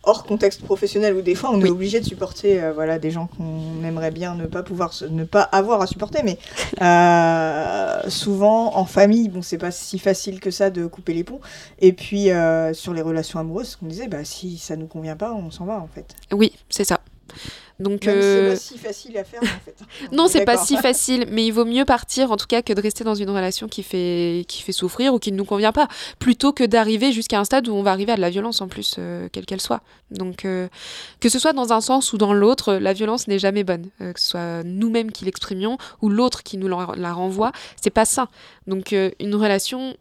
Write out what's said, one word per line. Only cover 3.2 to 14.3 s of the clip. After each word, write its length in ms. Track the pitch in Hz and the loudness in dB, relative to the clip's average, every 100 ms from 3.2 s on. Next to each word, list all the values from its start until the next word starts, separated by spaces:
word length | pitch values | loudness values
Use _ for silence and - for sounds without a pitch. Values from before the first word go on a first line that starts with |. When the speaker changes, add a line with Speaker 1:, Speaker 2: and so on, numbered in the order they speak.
| 170 - | -8 -8
Speaker 1:
qu'on 460 | 160 160 160 160 165 | -8 -6 -8 -6 -6
aimerait 240 | 160 160 | -4 -4
bien 240 | 156 180 | -4 -8
ne 140 | 170 165 | -6 -6
pas 160 | 175 | -8
pouvoir 300 | 175 175 170 | -8 -4 -4
se, 120 | - - | -4 -6
ne 180 | 160 160 | -6 2
pas 180 | 208 | 2
avoir 360 | - 190 202 226 | 4 2 2 2
à 40 | 277 | 0
supporter, 360 | - 208 311 | -4 -4 -2
mais, 160 | 233 180 - - | -2 -4 -10 -8
<laughs> 240 | - - | -8 2
euh, 1300 | 180 175 175 170 165 165 160 147 113 98 92 50 - | 6 8 8 8 6 4 0 -2 -2 -2 0 -2 -2
souvent, 680 | - 208 196 208 220 226 190 | -4 -2 4 4 4 2 0
en 100 | 190 | 0
famille, 440 | - 202 226 220 | 6 6 6 2
bon, 120 | 180 | -4
c'est 160 | 175 170 | -8 -6
pas 140 | 175 | -6
si 280 | 175 - 190 | -8 -10 -2
facile 400 | 196 190 202 190 | 0 0 -4 -6
que 120 | 196 | -6
ça 180 | 175 196 | 0 0
de 160 | 180 170 | 0 -8
couper 260 | - 175 | -6 -6
les 100 | 165 | -4
ponts. 180 | 180 262 - - - - | -6 -12 -16 -20 -20 4
Et 140 | 185 | 4
puis, 380 | 185 - 202 196 | 4 -6 2 4
euh, 420 | 175 165 160 160 | 4 4 2 0
sur 200 | 160 - | -4 -6
les 80 | 170 | -4
relations 380 | 160 160 160 165 | -2 -4 -4 -6
amoureuses, 300 | 160 175 254 | -6 -6 -8
ce 80 | - | -10
qu'on 80 | 160 | -12
disait, 200 | 165 214 | -10 -8
bah, 160 | 156 | -8
si 320 | 147 | -10